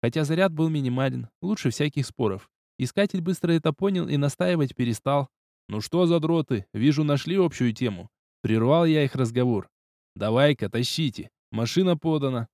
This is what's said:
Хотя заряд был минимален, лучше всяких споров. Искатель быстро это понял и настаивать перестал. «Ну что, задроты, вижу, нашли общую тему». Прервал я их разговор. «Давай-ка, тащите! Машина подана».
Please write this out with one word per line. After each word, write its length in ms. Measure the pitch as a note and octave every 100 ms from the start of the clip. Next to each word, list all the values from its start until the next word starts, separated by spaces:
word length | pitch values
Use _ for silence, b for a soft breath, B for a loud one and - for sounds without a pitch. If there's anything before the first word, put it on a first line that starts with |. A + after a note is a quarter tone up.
Хотя 240 | B2 D#3 D3
заряд 280 | D#3+ F#3+
был 160 | D#3 D#3+
минимален, 600 | D3+ C3 B2 C3+ B2+ A#2 _
лучше 280 | F3+ G#3+ C3+
всяких 360 | - D3 C#3+ C3
споров. 440 | - A2+ F#2+ - _ _ _
Искатель 440 | B2 - G3+ F#3
быстро 300 | E3+ F#3 E3+
это 200 | E3 D#3+
понял 340 | C#3+ G3 F#3 D#3+
и 100 | C#3+
настаивать 580 | C#3+ - F3+ F3 C3+ -
перестал. 540 | B2 A2 - C#3+ C3+ _ _ _ _
«Ну 120 | G#2+
что, 240 | - E3+ F3
задроты, 600 | E3+ D#3 E3 D3+ A2+ -
вижу, 300 | G2+ C3 D3
нашли 320 | D3+ C#3+ - F#3+
общую 380 | F3 - B2
тему». 360 | A2 B2 F#2 - _ _ _
Прервал 440 | - A2 A#2 D#3+ E3
я 180 | D#3
их 120 | C#3 C3
разговор. 540 | A#2+ A#2+ B2 G#2+ - _ _ _ _ -
«Давай-ка, 500 | G2+ A#2 D3 C#3+ G2+
тащите! 600 | A2+ B2 - D3+ - - _ _
Машина 440 | A2 A#2 F3 F#3 E3
подана». 520 | E3 D#3 C#3 B2+ A2+